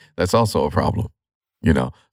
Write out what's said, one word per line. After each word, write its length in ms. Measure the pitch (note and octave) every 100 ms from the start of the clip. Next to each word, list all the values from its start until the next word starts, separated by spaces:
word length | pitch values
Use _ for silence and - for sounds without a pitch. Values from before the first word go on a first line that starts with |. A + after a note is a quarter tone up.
| - -
that's 160 | F#2 A#2
also 300 | A2+ D#2 D2
a 60 |
problem, 360 | - C#2+ - - _ _ _ _ -
you 100 | -
know? 180 | C#2 B1+ - _